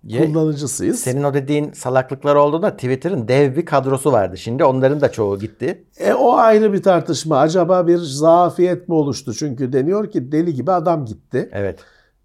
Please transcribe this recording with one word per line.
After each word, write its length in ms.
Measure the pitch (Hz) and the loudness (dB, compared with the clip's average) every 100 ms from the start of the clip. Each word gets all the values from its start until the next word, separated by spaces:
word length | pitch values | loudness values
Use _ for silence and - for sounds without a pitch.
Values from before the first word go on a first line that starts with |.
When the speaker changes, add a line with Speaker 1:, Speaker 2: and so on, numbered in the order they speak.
Speaker 1:
Ye-, 220 | 110 113 160 | -6 -2 0
Speaker 2:
Kullanıcısıyız. 720 | 156 156 143 143 - 90 247 | 2 -2 -2 -6 -4 -4 -2
Speaker 1:
senin 220 | 127 127 | -4 -2
o 120 | 143 | -2
dediğin 380 | 139 135 147 147 | -2 -2 -4 -4
salaklıklar 600 | - 123 131 131 139 143 | -8 -2 -2 -2 -6 2
olduğunda 420 | 143 147 160 202 - | 4 4 2 -2 -4
Twitter'ın 520 | 127 131 170 180 110 | -4 -4 -2 -4 0
dev 280 | 131 143 127 | 2 2 0
bir 100 | 175 | 0
kadrosu 460 | 139 131 131 147 | 0 0 -2 2
vardı. 240 | 120 95 90 | 2 0 -4
Şimdi 280 | - 127 | -8 0
onların 360 | 151 131 131 147 | 2 2 0 2
da 120 | 135 | 0
çoğu 260 | - 104 98 | 0 -4 -4
gitti. 460 | 104 _ 127 220 _ _ | -8 _ -8 -8 _ _
Speaker 2:
E, 140 | 190 | -2
o 240 | 247 277 - | 2 4 4
ayrı 360 | 226 214 214 | 6 4 4
bir 100 | 196 | 2
tartışma. 560 | 196 170 - 143 156 143 | 2 2 0 -6 0 2
Acaba 480 | 160 180 175 185 170 | 2 2 2 2 2
bir 120 | 175 | 0
zafiyet 880 | 165 135 160 170 175 175 175 175 180 | 0 0 4 4 4 2 0 0 -2
mi 60 | |
oluştu? 400 | 165 143 - - | 0 0 -4 -8
Çünkü 380 | 110 151 127 127 | -8 -8 -6 -2
deniyor 380 | 131 143 202 208 | -2 0 -2 -2
ki 220 | 190 127 | -6 -2
deli 220 | 151 175 | -2 -2
gibi 180 | 135 135 | -2 -2
adam 320 | 185 170 165 | 0 0 -2
gitti. 460 | 120 107 _ 123 214 | -4 -12 _ -6 -6
Speaker 1:
Evet. 280 | 101 101 87 - _ _ _ | -6 -6 -8 -18 _ _ _